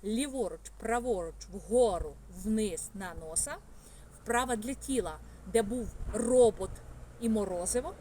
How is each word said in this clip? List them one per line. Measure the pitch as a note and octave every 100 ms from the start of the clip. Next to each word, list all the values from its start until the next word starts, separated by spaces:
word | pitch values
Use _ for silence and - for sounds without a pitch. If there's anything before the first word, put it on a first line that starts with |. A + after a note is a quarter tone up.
ліворуч, | G3 A3+ C#4+ C4 G3 D#3+ - -
праворуч, | A3 A#3+ A#3+ G3+ E3 - -
вгору, | F#3 E3+ A#3 A#3+ F3 D#3 C#3 - F3+
вниз, | F#3+ A3 G#3+ E3 -
на | G3 F#3+
носа. | E3 D#3+ E3 - E4+ - - - - - -
Вправа | - A#3 B3+ A#3+
для | A3+
тіла, | C4+ - C4 F3+ D#3 - - -
де | G3+
був | G#3 B3 G#3+ - -
робот | G#3+ A3+ B3+ A#3+ - F#3+ - - - - -
і | A#3
морозиво. | A3 G3+ F3+ F3+ B3 D4 -